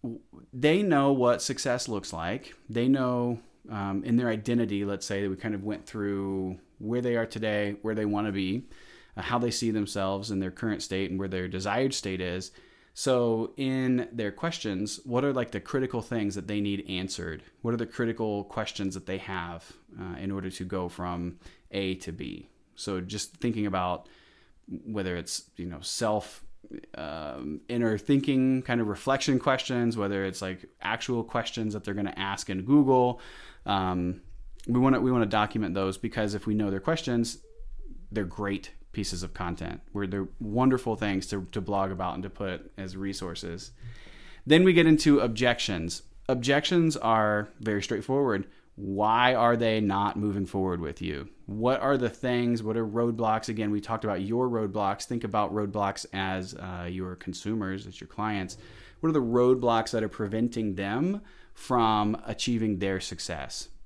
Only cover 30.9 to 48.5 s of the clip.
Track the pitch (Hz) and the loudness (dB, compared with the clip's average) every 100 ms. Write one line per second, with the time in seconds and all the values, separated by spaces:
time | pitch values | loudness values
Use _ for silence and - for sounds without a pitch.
30.9 | 117 - 120 113 120 113 - 110 104 - | -2 -2 -2 0 -2 -2 -4 -4 -4 -4
31.9 | 101 101 - 98 101 - 95 101 147 135 | -4 -4 -2 -4 -4 -4 -4 6 6 8
32.9 | 131 123 123 - - - - - 101 92 | 6 6 2 -10 -18 -18 -12 -2 0 2
33.9 | 90 87 95 - - - - - 120 131 | 0 0 -4 -10 -14 -14 -12 0 4 6
34.9 | 127 123 123 110 107 107 110 104 92 95 | 6 4 4 4 2 2 0 0 0 0
35.9 | 95 117 - 107 101 110 107 104 95 123 | 0 -4 0 0 0 0 2 2 0 0
36.9 | 160 - 120 113 - - - - - - | -2 0 0 0 -4 -16 -14 -12 -10 -10
37.9 | - - 107 92 87 101 98 - - - | -12 -6 -4 -4 -4 -4 -4 -6 -18 -10
38.9 | - 98 87 87 - 90 85 82 80 - | -6 -4 -4 -6 -6 -6 -4 -6 -10 -8
39.9 | 101 98 98 95 - 110 113 131 127 120 | -4 -2 -2 -4 -6 -2 4 4 4 0
40.9 | 110 107 95 - 101 92 107 92 101 95 | -2 0 -2 -2 -6 -4 -6 -2 0 0
41.9 | 92 90 67 95 - 98 90 - - 95 | -2 -4 -4 -8 -6 -6 -6 -10 -12 -10
42.9 | 95 98 98 92 82 90 87 - - - | -6 -6 -6 -8 -8 -8 -10 -12 -16 -16
43.9 | - - - - - - 156 185 170 165 | -16 -18 -18 -18 -14 6 8 10 8 8
44.9 | 156 156 143 117 110 123 120 - 92 82 | 8 8 6 6 4 2 2 0 -2 -4
45.9 | - - - - 127 120 139 - 175 160 | -6 -12 -10 -2 0 4 2 4 4 4
46.9 | 143 113 113 107 104 107 - 110 101 - | 2 2 4 4 2 -2 -6 -2 -2 0
47.9 | 107 117 135 139 98 95 | -4 0 2 2 2 -2